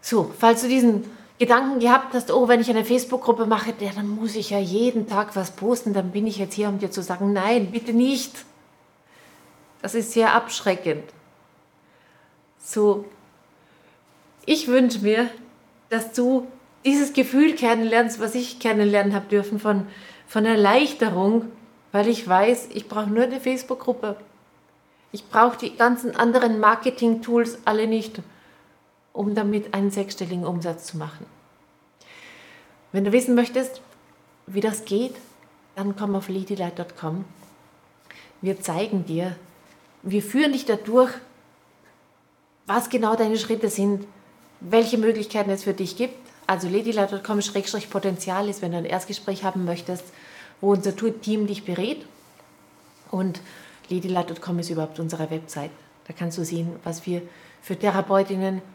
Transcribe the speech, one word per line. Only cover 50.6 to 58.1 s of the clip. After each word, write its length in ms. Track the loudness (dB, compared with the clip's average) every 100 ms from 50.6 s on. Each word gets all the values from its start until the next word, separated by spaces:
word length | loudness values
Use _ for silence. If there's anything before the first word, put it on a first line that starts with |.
| 2
unser 220 | 2 0 -2
Tu-, 160 | -4
Team 360 | -4 -4 -2 -2
dich 160 | -4
berät. 420 | -6 -4 -4 -6 -12 -20 _ _ -20 _ _ _ _ _ -8
Und 320 | -4 -4 -4 -14 -20 -20 -20 -8
ladylite 360 | -6 -2 -2 -4
dot 80 | -8
com 180 | -6 -4
ist 100 | -4
überhaupt 300 | -4 -6 -6
unsere 320 | -8 -6 -6
Website. 400 | -6 -10 -12 -12 -14 -20 _ -20
Da 60 |
kannst 240 | -8 -8 -6
du 80 | -6
sehen, 240 | -4 -6 -8
was 220 | -10 -10 -6
wir 160 | -6 -8 -20 -20 -20
für 160 | -10 -2
Therapeutinnen 840 | 0 0 2